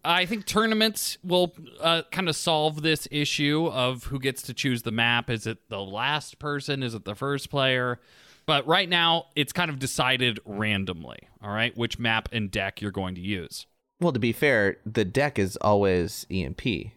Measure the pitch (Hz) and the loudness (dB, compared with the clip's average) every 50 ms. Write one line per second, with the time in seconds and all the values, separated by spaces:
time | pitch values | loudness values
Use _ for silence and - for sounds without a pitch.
0 | _ 151 170 180 185 170 233 214 196 - - 208 226 226 220 214 220 220 208 - | _ 2 2 2 2 0 -2 -6 -4 -2 0 2 2 4 4 2 2 2 0 -2
1 | - - - - - 185 175 180 180 170 - - 160 - - - 156 165 170 165 | -6 -6 -6 -8 -4 2 4 4 4 2 0 -12 -20 -20 -14 -2 0 2 2 2
2 | 156 _ - 180 190 170 151 - - 175 160 151 151 160 156 156 151 160 156 - | -2 _ -4 -2 -2 0 -2 0 0 2 2 2 2 0 0 0 0 0 0 0
3 | - - - 147 147 139 - - 147 143 147 156 165 165 104 131 123 127 131 123 | -2 -4 -2 -2 -2 0 0 0 2 2 2 2 0 0 0 0 0 0 0 -2
4 | - - 135 135 127 135 123 - - - 127 - - 143 127 120 - 117 107 113 | -6 -6 -6 -2 -2 -2 -4 -4 -10 -10 -8 -2 0 0 0 0 -2 -4 0 2
5 | 117 120 120 120 120 - 123 110 - 113 110 - _ _ 110 98 98 95 98 107 | 4 4 4 2 2 0 -4 -4 -2 -6 -8 -8 _ _ -8 -8 -8 -6 -4 -4
6 | 120 135 147 151 139 - - _ 143 151 143 143 135 - 143 135 131 120 113 113 | -2 -2 -2 -2 -4 -8 -16 _ -8 -6 -6 -6 -4 -4 -4 -2 -2 -4 -4 -6
7 | - 95 104 - 131 139 143 139 - - - 143 135 131 127 127 123 123 123 120 | -8 -8 -8 -6 -4 -4 -4 -4 -6 -4 -2 0 2 2 2 2 0 -2 -4 -6
8 | _ _ - - - - - _ _ - 156 143 135 143 165 190 196 170 180 175 | _ _ -20 -20 -20 -20 -20 _ _ 0 2 2 4 4 4 4 4 2 2 4
9 | 170 170 165 170 - _ _ 151 147 - - - 180 160 147 131 131 131 - - | 4 4 4 2 0 _ _ -2 -2 0 0 -2 0 0 0 -4 -4 -4 0 0
10 | 139 127 131 123 127 123 110 101 _ - 104 101 110 107 107 98 95 92 90 82 | 2 2 2 4 2 2 0 0 _ -8 -4 -2 0 2 2 2 0 -2 -4 -8
11 | 82 64 - 50 - _ _ _ - 104 101 107 113 120 - 113 117 113 - - | -10 -14 -16 -16 -18 _ _ _ -10 -6 -2 0 0 -2 0 -2 -4 -4 -4 -2
12 | 120 117 113 110 - - - 117 107 98 - 107 95 98 - - 101 104 92 101 | 0 0 0 0 0 -2 -4 -4 -4 -2 -2 -2 -2 -2 -6 -6 -8 -6 -4 -4
13 | 95 92 92 90 87 98 104 92 82 - - - - _ _ _ _ _ _ _ | -4 -4 -4 -6 -4 -4 -4 -4 -6 -8 -12 -14 -14 _ _ _ _ _ _ _
14 | 170 175 139 120 104 117 113 - - 147 131 110 101 98 - - _ 110 110 117 | 0 0 2 2 2 2 2 4 4 4 4 6 4 4 2 -2 _ -4 0 0
15 | 107 90 - 135 143 147 - - 98 92 - - - 104 104 101 101 98 92 90 | 0 2 2 0 0 2 0 0 -2 -2 -2 0 2 4 4 6 6 4 4 2
16 | 85 87 - - - _ 85 92 85 65 - - - 139 104 71 - 101 - | 2 0 -4 -10 -10 _ -4 -4 -4 -4 -6 -4 -4 -4 -2 -2 -6 -10 -14